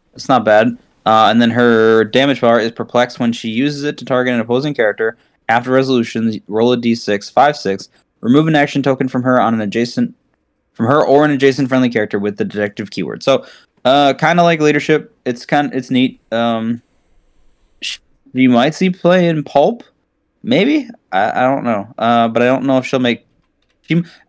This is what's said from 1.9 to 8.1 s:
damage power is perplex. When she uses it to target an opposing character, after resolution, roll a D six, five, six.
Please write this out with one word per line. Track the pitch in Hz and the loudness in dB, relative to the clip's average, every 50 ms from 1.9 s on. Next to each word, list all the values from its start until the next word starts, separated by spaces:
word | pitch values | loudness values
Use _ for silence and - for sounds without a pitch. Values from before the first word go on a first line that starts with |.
| 113 113 110 | 4 4 2
damage | 107 - 127 135 143 131 - | 2 0 0 0 0 0 0
power | 123 117 117 117 | 2 2 2 2
is | 110 113 | 0 -2
perplex. | 117 - 113 - - 120 123 123 - - | -6 -8 -12 -4 0 0 0 0 -2 -4
When | 123 117 117 | -4 -4 -4
she | - - 113 | -4 -6 -8
uses | 110 117 139 147 147 143 143 | -4 -2 -4 -4 -4 -6 -8
it | 147 143 - | -8 -8 -8
to | 127 | -8
target | 127 131 127 127 127 123 | -4 -2 -2 0 0 -2
an | 117 | -2
opposing | 113 117 120 127 147 151 139 | -2 -2 -2 -4 -2 -4 -6
character, | - 117 104 98 - 113 113 - _ _ _ _ _ _ - | -4 -4 -4 -4 -2 -6 -6 -6 _ _ _ _ _ _ -2
after | 117 120 123 127 127 | -2 0 0 0 0
resolution, | 135 135 131 131 120 117 - - 117 113 113 107 - _ | 0 2 2 0 0 -2 -2 -4 -4 -4 -4 -4 -6 _
roll | - 101 110 117 123 123 | -6 -2 0 0 2 0
a | |
D | 120 117 117 113 | 0 0 -2 -2
six, | 113 - 104 104 101 - - | -2 -2 -4 -4 -4 -4 -4
five, | - 120 135 147 147 | 0 2 2 2 2
six. | - - 98 98 98 - - _ _ _ _ | -2 -6 -6 -6 -6 -8 -16 _ _ _ _